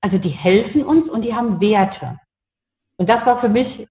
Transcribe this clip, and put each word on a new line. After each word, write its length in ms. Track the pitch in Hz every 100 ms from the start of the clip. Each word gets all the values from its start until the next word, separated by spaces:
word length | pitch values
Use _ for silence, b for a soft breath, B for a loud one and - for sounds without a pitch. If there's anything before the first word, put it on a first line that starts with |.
Also 160 | 202 185
die 120 | 185
helfen 520 | 135 180 190 226 302
uns 260 | 277 320 320
und 120 | 226
die 120 | 226
haben 260 | 226 240 175
Werte. 580 | 202 214 190 - 131 - _ _ _ _ _ _ _ _
Und 140 | 180
das 160 | 226 247
war 120 | 240
für 100 | 247
mich 380 | 214 254 - -